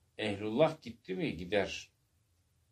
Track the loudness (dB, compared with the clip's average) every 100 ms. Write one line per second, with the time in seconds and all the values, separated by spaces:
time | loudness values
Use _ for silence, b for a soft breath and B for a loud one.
0 | _ -6 -4 -2 0 4 4 2 -12 -12
1 | -8 -4 -2 -4 0 0 0 -4 -12 _
2 | _ _ _ _ _ _ _